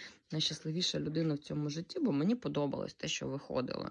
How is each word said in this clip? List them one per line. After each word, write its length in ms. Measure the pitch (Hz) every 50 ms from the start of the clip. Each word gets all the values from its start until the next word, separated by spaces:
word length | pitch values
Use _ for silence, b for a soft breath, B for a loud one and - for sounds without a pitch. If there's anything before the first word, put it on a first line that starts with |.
| B B B B B _
найщасливіша 680 | 156 156 151 - 151 - - 160 156 180 180 - - 151
людина 340 | 151 156 156 165 165 160 147
в 40 | 143
цьому 300 | - - 151 151 147 147
житті, 320 | 143 165 175 - - 381
бо 120 | 302 214
мені 220 | 151 139 156 202 247
подобалось 600 | 247 - - 147 147 147 139 - - - - -
те, 140 | - - 156
що 200 | - - - 131
виходило. 600 | 135 139 - - - - 254 - - - - -